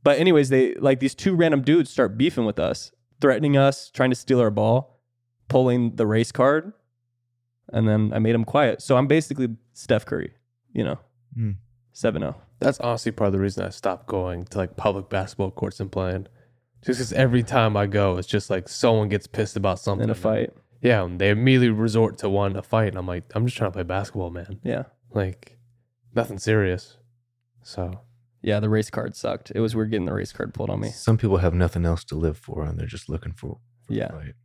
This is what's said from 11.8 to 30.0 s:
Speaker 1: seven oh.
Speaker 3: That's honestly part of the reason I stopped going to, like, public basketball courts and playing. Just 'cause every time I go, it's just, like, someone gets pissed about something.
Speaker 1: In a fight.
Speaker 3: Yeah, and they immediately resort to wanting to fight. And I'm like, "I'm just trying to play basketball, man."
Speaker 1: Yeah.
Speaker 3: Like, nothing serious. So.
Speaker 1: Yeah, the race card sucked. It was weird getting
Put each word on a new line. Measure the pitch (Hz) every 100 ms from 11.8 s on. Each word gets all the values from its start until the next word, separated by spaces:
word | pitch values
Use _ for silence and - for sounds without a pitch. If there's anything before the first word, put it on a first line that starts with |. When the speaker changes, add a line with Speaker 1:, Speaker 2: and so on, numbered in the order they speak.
| _
Speaker 1:
seven | - 117 80
oh. | - - _ _
Speaker 3:
That's | - -
honestly | 120 117 120
part | 110 104
of |
the | 95
reason | 98 95
I | 95
stopped | - 98 92 -
going | 98 90 85 90
to, | 104
like, | 92 -
public | 104 98 98
basketball | 98 95 - 95
courts | - 95 -
and | 98
playing. | 98 92 92 101 _ _ _ _ _ -
Just | 123
'cause | 120
every | - 131 123
time | 113 131 110 104
I | 101
go, | 104 98 90
it's | 90
just, | 107 -
like, | 95 92
someone | - 123 110 107
gets | 101 -
pissed | - 104 -
about | 98 90
something. | - 98
Speaker 1:
In | 110
a | 110
fight. | 110 110 - _ _ _
Speaker 3:
Yeah, | 123 110 90
and | 90
they | 98
immediately | 104 127 131 123
resort | 107 113 113 110 -
to | 104
wanting | 98 101 98
to |
fight. | - 113 107
And | 90
I'm | 92
like, | 87 -
"I'm | 110 120
just | -
trying | 104
to |
play | 92
basketball, | 87 95 101 104 87
man." | 87 87 98
Speaker 1:
Yeah. | 123 120 131 _ _
Speaker 3:
Like, | 107 95 92 - _ _ _ _ _ _
nothing | - 113 98
serious. | - 107 98 90 - _ _ _ _ _ _ _
So. | - - 90 92 _ _ _ _
Speaker 1:
Yeah, | - 104
the | 107
race | 110 107
card | - 110 -
sucked. | - - - -
It |
was | 113
weird | 110 107
getting | 110